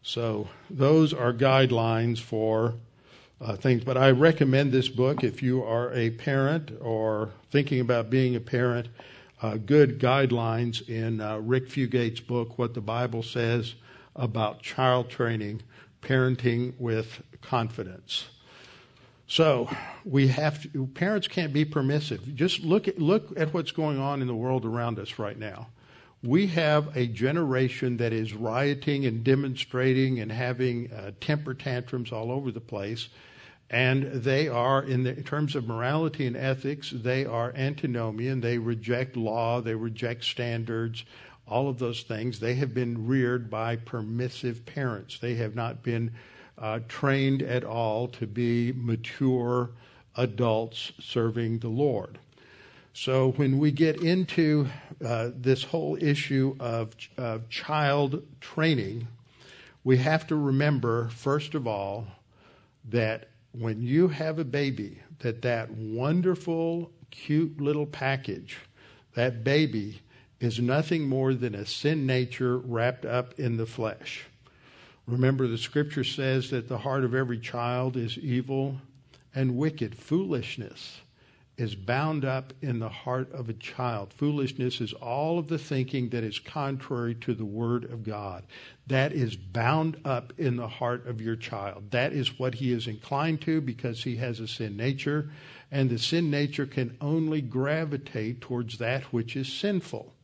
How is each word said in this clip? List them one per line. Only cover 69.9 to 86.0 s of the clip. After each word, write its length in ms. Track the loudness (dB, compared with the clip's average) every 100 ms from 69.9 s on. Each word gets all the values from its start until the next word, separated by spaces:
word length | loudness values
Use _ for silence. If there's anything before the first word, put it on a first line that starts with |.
| -12 _ -20 _ _
is 180 | -2 0
nothing 480 | 2 2 2 0 2
more 280 | 2 2
than 200 | 0 -2
a 100 | -4
sin 400 | -8 -2 0 2
nature 540 | 2 2 0 0 0 0
wrapped 460 | -2 0 0 0
up 340 | -2 -2 -2 -4
in 200 | -2 -2
the 80 | -4
flesh. 580 | -4 -6 -6 -12 -14 -16 -20 -20 _ -20 -20 -20 -16 -4
Remember, 400 | 2 4 4 0
the 120 | -2
scripture 440 | -2 -2 -2 -2
says 480 | -4 -2 0 0 0
that 180 | -6 -4
the 100 | -6
heart 260 | -2 0
of 100 | 0
every 240 | 0 -2 -4
child 580 | -6 -4 -2 0 -2 -2
is 220 | -6 -6
evil 600 | -2 -2 0 -2 -2 -6 -14 -20 _ -20 _
and 240 | -2 0 0
wicked. 400 | -2 -2 -6 -6
Foolishness 1080 | -2 0 0 -2 -4 -10 -12 -12 -18 -18 _ _ _ _ _ -6
is 200 | -6 -4
bound 480 | -2 0 2 0
up 280 | -2 -2 -6 -10
in 200 | -4 -4
the 80 | -4
heart 420 | -8 -4 -4 -4
of 160 | -8 -8
a 40 |
child. 600 | -10 -10 -6 -4 -4 -8
Foolishness 680 | -2 -2 0 -2 -2 -4 -2
is 120 | -6
all 440 | -8 -4 -2 0 -2
of 80 | -2
the 120 | -6
thinking 500 | -2 -2 0 -2